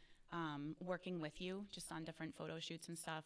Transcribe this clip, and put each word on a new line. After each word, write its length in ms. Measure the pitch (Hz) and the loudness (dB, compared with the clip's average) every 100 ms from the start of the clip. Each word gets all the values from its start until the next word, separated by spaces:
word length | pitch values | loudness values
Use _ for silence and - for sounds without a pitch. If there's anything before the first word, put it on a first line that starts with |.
| - - - | -16 -18 -4
um, 420 | 170 156 143 147 156 | 0 2 2 0 0
working 400 | 180 175 185 175 | 2 2 4 2
with 200 | 151 - | 2 2
you 240 | 185 190 202 | 0 0 -2
just 180 | - - | -4 -2
on 120 | 165 | 0
different 320 | 160 - 160 - | 0 0 -2 0
photo 220 | 156 160 | -2 0
shoots 280 | - 165 - | -2 -2 -2
and 100 | 165 | -2
stuff 260 | - 160 | 0 -2